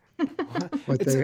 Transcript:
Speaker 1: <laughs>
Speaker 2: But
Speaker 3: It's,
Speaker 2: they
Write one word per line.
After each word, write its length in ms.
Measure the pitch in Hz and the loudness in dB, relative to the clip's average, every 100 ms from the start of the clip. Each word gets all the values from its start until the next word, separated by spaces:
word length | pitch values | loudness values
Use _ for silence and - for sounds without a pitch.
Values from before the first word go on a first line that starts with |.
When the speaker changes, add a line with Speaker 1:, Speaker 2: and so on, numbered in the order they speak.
| _ - | _ -4
Speaker 1:
<laughs> 60 | 330 - 294 339 180 285 - | -4 -2 -6 -4 -4 -4 -2
Speaker 2:
But 160 | 131 | 0
Speaker 3:
It's, 120 | 139 | 2
Speaker 2:
they 60 | 135 | 2